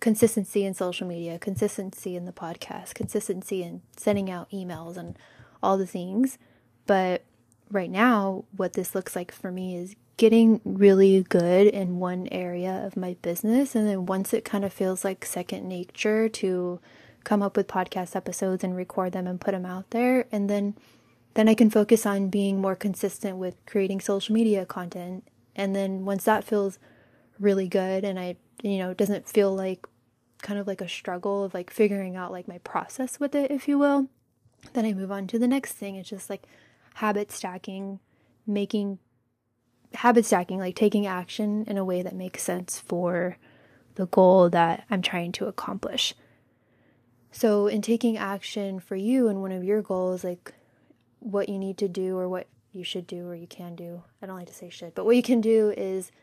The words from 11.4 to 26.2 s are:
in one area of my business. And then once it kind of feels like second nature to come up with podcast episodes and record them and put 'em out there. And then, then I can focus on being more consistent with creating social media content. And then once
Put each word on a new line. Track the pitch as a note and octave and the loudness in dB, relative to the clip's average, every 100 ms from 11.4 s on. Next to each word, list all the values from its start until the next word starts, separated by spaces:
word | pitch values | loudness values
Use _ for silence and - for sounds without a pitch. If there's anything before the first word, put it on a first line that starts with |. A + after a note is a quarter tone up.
| F3 F#3 G#3 | 4 8 8
in | G3+ F3+ F3+ | 6 -2 -2
one | F3+ F3+ F3+ | -4 -4 -6
area | F#3 F3+ F3 F#3 F#3 G3 | -6 -6 -4 -4 -4 -6
of | F#3 | -6
my | F3+ F3+ | -6 -6
business. | F3 F3 G#3+ B3 C4+ | -6 -2 2 2 2
And | A3+ G#3+ | 0 0
then | F#3+ F3+ | 0 -2
once | F#3+ G3 | -2 0
it | A3+ | -2
kind | - G3+ | -2 -4
of | G3 | -4
feels | - F#3 F#3 | -2 -2 -2
like | G3 F#3+ | -4 -6
second | - F3+ F3 F#3+ F#3 | -8 -8 -6 -8 -8
nature | F3+ F3 - G#3+ A3 A3 | -8 -10 -4 0 2 0
to | A3 F#3+ F3+ F3+ F3+ _ - - _ | 0 -2 0 -2 -6 _ -20 -20 _
come | - G#3 | -2 0
up | G3+ G3+ | 2 0
with | F#3+ | 0
podcast | F#3+ F#3 F#3 F3+ | -2 -4 -6 -6
episodes | F#3+ F3+ F3+ F#3+ F#3 | -6 -6 -4 -2 -2
and | F#3 F3+ | -2 -6
record | F#3 - F#3 | -6 -4 -4
them | F#3 F3+ | -4 -6
and | F3+ | -4
put | - | -4
'em | F#3+ | -4
out | F3+ F#3 - | -4 -10 -6
there. | A#3 B3 B3+ - | 0 2 2 0
And | G#3 G3+ | -2 0
then, | G3+ G3+ G#3 _ _ _ _ _ | 0 -2 -6 _ _ _ _ _
then | - A3 | 4 6
I | |
can | A3 A3 | 8 6
focus | G#3+ G#3 A3+ G#3 | 6 6 4 4
on | G3 G3 | 0 0
being | G3+ G3 G3 | 0 0 0
more | F#3+ F#3 | -2 -2
consistent | G#3 F3+ G3 - G3+ F#3 | -4 -2 -4 -4 -8 -6
with | F#3 - - | -8 -8 -4
creating | G3+ F#3+ F#3+ | 0 0 -2
social | - G3 - | -2 -2 0
media | A3 A3+ G3+ F#3 | 2 4 2 -2
content. | F#3+ F3 F3+ F3 F#3 - _ _ - | -8 -8 -10 -10 -12 -14 _ _ -6
And | G3 | -2
then | G3 G3 F#3+ | 0 -2 -2
once | F#3+ G3 | -4 -2